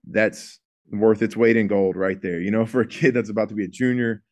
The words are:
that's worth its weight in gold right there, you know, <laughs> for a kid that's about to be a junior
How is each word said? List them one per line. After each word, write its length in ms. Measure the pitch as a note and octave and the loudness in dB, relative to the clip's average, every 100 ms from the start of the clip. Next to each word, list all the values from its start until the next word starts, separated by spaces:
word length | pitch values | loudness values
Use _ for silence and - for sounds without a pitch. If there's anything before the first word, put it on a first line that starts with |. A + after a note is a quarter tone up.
| - | -4
that's 520 | G#2+ A2 - - - _ _ _ | 0 0 -2 -20 -20 _ _ _
worth 300 | G#2 A2 G#2+ | 2 4 4
its 140 | A2 G#2+ | 0 2
weight 200 | A#2 A2+ | 4 4
in 100 | G2+ | 2
gold 300 | G2+ F#2+ F2+ | 2 2 0
right 240 | F#2+ G2 | -4 -4
there, 180 | F#2+ E2+ | -6 -4
you 100 | F#2 | -2
know, 120 | A2 A2+ | 0 0
<laughs> 0 | |
for 140 | B2+ | 0
a 60 | A#2+ | -2
kid 280 | - D#3+ | 0 2
that's 160 | A#2+ G#2+ | 2 -2
about 180 | G#2+ G#2+ | -4 -4
to 60 | G#2+ | -4
be 80 | |
a 40 | F#2 | -6
junior 540 | - B2+ B2 A#2 G#2+ _ | -2 -2 0 -2 -6 _